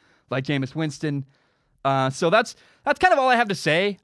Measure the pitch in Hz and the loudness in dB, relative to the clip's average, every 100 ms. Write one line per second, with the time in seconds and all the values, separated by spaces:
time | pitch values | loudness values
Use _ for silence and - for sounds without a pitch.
0 | _ _ - 127 135 143 135 151 160 139 | _ _ -8 -6 -4 -4 -4 -6 -6 -6
1 | 160 143 135 _ _ _ _ _ 135 135 | -6 -6 -8 _ _ _ _ _ -2 0
2 | 131 131 170 208 - - _ _ - 285 | 0 0 2 2 0 -6 _ _ -4 2
3 | 370 320 262 240 233 190 - 156 202 190 | 2 4 4 2 0 -2 0 0 0 -4